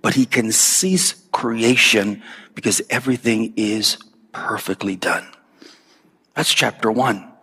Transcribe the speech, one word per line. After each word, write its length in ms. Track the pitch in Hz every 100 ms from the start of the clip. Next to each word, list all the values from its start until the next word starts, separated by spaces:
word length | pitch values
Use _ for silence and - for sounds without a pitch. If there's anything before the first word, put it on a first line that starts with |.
but 140 | 110
he 100 | 240
can 260 | 247 - 110
cease 600 | - - - 190 185 - - _
creation 920 | - 123 113 113 127 - 110 101 101 - - -
because 260 | - 147 131 -
everything 640 | 113 131 120 120 110 110
is 440 | 107 107 110 104 - - _ _
perfectly 640 | - 101 - - 95 98
done. 320 | 90 - - - - _ _ - - _ _ _ _ _
That's 160 | - 156
chapter 400 | - 120 - 113
one. 420 | 113 127 101 - -